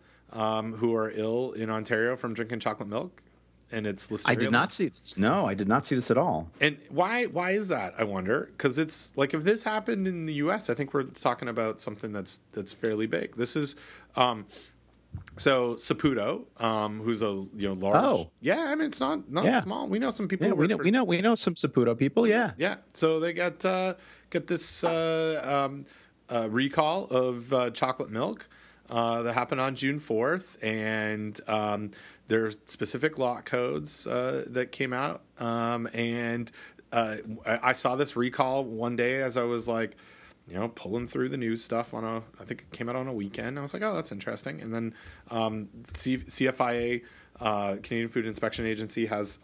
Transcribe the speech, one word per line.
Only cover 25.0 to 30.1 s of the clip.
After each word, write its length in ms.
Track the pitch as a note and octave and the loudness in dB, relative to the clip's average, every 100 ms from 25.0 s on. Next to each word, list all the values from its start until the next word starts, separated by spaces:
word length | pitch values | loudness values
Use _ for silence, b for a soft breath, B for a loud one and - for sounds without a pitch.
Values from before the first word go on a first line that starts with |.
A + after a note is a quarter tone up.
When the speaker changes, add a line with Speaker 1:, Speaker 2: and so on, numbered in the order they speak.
| E3 D#3+ D#3+ D#3 - C#3 C#3 | 2 2 0 0 0 2 2
Speaker 1:
um, 140 | C#3 C3+ B B _ - | -2 -12 B B _ -4
uh, 180 | A#2+ A2+ | 0 2
recall 580 | A2+ C3+ C#3 D#3 D3 - | 2 2 4 4 2 2
of, 440 | B2+ B2+ A#2+ A#2+ | 2 2 0 0
uh, 180 | C3+ B2 | 2 2
chocolate 400 | A2+ C3 B2+ - | 2 0 0 -4
milk, 360 | G#2+ D#3 A3+ - b b b - | -2 -2 -4 -12 b b b -4
uh, 320 | A#2 A#2 A#2 | 0 2 2
that 100 | A#2 | 0
happened 280 | A#2+ B2 C3+ | 0 0 2
on 140 | C3 C3 | 0 0
June 220 | C3+ D3 | -2 -2
fourth, 640 | D3 | 0